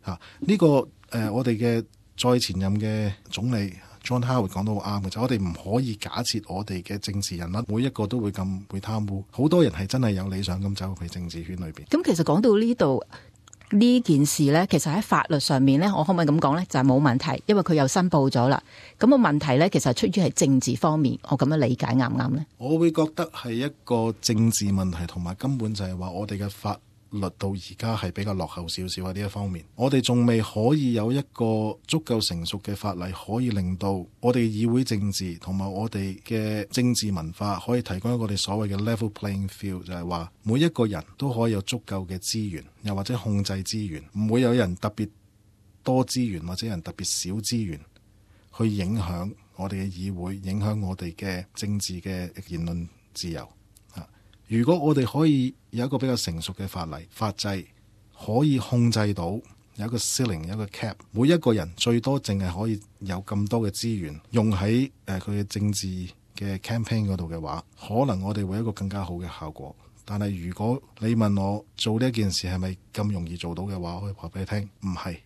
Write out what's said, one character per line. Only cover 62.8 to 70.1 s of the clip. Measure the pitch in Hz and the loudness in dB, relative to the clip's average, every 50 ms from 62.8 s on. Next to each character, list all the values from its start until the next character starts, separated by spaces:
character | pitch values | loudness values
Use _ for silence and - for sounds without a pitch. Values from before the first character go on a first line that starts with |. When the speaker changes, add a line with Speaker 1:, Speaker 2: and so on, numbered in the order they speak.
| - _ _ _ | -6 _ _ _
Speaker 1:
有 | 95 92 90 92 98 | -8 -8 -6 -8 -6
咁 | - 107 101 104 101 | -4 -2 -2 -2 0
多 | 120 117 | 0 0
嘅 | 113 101 | 0 -2
資 | 98 - - 117 113 | -4 -4 -4 -4 -4
源 | 98 85 73 73 78 _ _ | -4 -6 -8 -10 -14 _ _
用 | 110 117 107 110 | 2 2 4 4
喺， | 104 90 95 104 113 123 135 135 _ _ _ | 2 2 2 2 2 2 0 0 _ _ _
呃， | - 98 92 | -6 -6 -6
佢 | - 104 101 101 | -4 -4 -4 -4
嘅 | 101 | -4
政 | 101 - 104 101 104 | -4 -2 -2 0 0
治 | 101 98 - 95 92 92 90 92 - _ _ _ _ | 0 -2 -4 -6 -6 -6 -8 -10 -14 _ _ _ _
嘅 | - 101 101 98 95 | -8 -6 -6 -6 -6
campaign | - - 110 117 110 - 117 110 107 98 | -6 -4 -4 -4 -2 -2 0 0 0 0
嗰 | 95 | -2
度 | 90 87 80 | -2 -4 -6
嘅 | 82 82 | -6 -8
話， | 78 73 73 - - _ _ - | -6 -6 -8 -8 -10 _ _ -20
可 | - - - 117 139 | -10 -2 0 2 2
能 | 139 120 95 | 2 0 -2
我 | 95 101 107 | -2 -2 -2
哋 | 104 101 | -2 -2
會 | 92 92 | -2 -2
有 | 107 | -2
一 | 117 | -4
個 | 113 | -4
更 | 101 - 101 95 | -4 -4 -6 -4
加 | 101 101 95 | -4 -6 -6
好 | 85 87 | -6 -6
嘅 | 87 90 85 - - | -8 -8 -10 -10 -10
效 | 80 76 | -12 -12
果。 | 78 - 69 71 - _ _ _ _ _ _ | -12 -12 -16 -16 -18 _ _ _ _ _ _
但 | - | -8